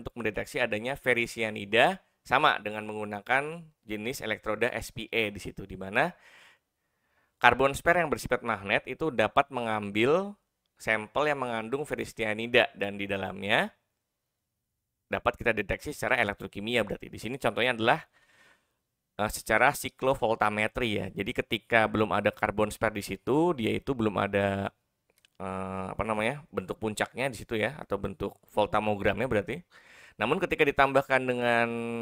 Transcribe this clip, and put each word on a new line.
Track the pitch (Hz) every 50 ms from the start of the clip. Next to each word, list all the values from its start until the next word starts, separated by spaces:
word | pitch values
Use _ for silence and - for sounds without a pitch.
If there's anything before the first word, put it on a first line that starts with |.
untuk | 120 127 -
mendeteksi | 120 110 107 95 110 101 - - 139 123
adanya | 117 107 104 113 127 139
ferricyanida | 135 - 131 120 117 117 113 - 117 113 110 107 107 101 101 107 113 135 170 190 185 _ _ _ _ _
sama | - 123 135 151 143 113 - 104
dengan | 104 107 107 107 107
menggunakan | 107 107 104 104 104 101 98 - 123 135 143 151 165 170 165 156 _ _ _
jenis | 110 107 104 107 120 139 - -
elektroda | 110 107 95 - 107 107 107 113 120 -
S | 113 107 - -
P | 117 110 - -
A | 113 110 104
di | 104 110 -
situ, | - - - 101 95
di | 95
mana | 92 95 95 101 123 151 180 175 _ _ - - - - - _ _ _ _ _ _ _ _ _ _ _ _ _ _ _ _ _ - -
karbon | 120 120 123 135 139 139
spare | - - 170 170 175
yang | 165 147
bersifat | 123 110 - - 127 123
magnet | - 117 110 95 98 98 110 147 - -
itu | 131 - 160 160 127
dapat | 110 110 101 - 139 143 - 139
mengambil | 123 120 113 110 107 104 101 101 107 113 127 156 185 196 202 202 _ _ _ _ _ _ _ _ _
sampel | - 120 110 107 107 104 - 131 147 151
yang | 147 139 127
mengandung | 123 117 110 110 113 127 139 151
ferricyanida | - 131 - 113 - - - 113 107 107 110 113 120 120 120 107 - -
dan | - 98 101 101
di | 101 101
dalamnya | 101 101 98 95 95 95 98 98 101 113 143 190 220 _ _ _ _ _ _ _ _ _ _ _ _ _ _ _ _ _ _ _ _ _ _ _ _ _ _ _ -
dapat | 101 98 - 123 -
kita | - 110 117
deteksi | 110 110 101 90 - 98 - 151
secara | 143 - - 107 127 123 113
elektrokimia | 101 101 - 104 98 - 104 101 113 123 117 104
berarti. | 95 - - - -
Di | - 110
sini | - 110 131
contohnya | 135 - 120 104 110 113 127 123
adalah, | 113 110 120 147 160 - _ _ _ _ _ _ _ _ _ _ _ _ _ _ _ _ _ _ _ _ _ _ -
eh, | 104
secara | 107 - - - - 110 110 120 139 139
siklovoltametri, | - - 131 _ - 123 131 135 131 120 110 113 - 110 107 104 107 107 - - 127 123 113 101 101 98
ya. | 98
Jadi | - - 98 117 123
ketika | - - - 117 107 _ - 120 113 110 107
belum | 107 107 107 101 87
ada | 104 104 104
carbon | - - - 104 98 104 107 107
spare | - - - 107 107
di | 104 98
situ, | - 98 - - - 127 151 165 180 170 127
dia | 110 104 104
itu | 104 - -
belum | 139 117 110 107 92 101 101
ada, | 98 101 101 101 98 98 98 98 - _ _ _ _ _ _ _ _ _ _ _ _ _ - 95
eh, | 95 95 95 95 95 95 95 95 95
apa | 98 - 101
namanya, | 110 110 107 110 117 143 147 - - -
bentuk | 101 92 87 104 -
puncaknya | - 110 107 - 104 - - 107 127
di | 139 117 101 -
situ, | - 117 107
ya, | 107 117 147 - -
atau | - 104 101
bentuk | 98 98 95 - 98 98 - _ _ _ -
voltamogramnya | 107 104 98 - 107 107 107 104 98 101 104 98 98 120
berarti. | 131 117 104 98 - 120 175 - _ _ - - - - - - - _
Namun | - 107 120 156 190
ketika | 180 - 160 151 156
ditambahkan | 143 139 - 139 135 135 135 139 - 135 131 131
dengan, | 127 123 123 120 120 120 117 117 117 117 117 117 117 117 117